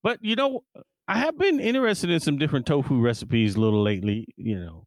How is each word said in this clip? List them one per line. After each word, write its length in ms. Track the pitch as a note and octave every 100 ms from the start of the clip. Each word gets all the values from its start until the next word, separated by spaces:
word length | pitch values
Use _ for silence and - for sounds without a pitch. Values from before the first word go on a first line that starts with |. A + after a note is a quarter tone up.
But, 160 | G#3 A#3+
you 120 | G#3+ A3+
know, 280 | C4+ C4 _ - - _ -
I 100 | G3+
have 180 | D4 D4+
been 240 | G4 D4
interested 520 | A3+ C4 A#3+ G3 F3
in 80 | E3+
some 180 | D#3 C#3+
different 300 | D3+ C#3+ B2+
tofu 340 | D3 C3 C3
recipes 540 | A#2 A2+ - A2+ G#2+ G2
a 40 |
little 220 | A2 G#2+
lately, 460 | G#2 G2 G#2 G#2+ A2 -
you 220 | A2+ G2
know, 260 | E2+ E2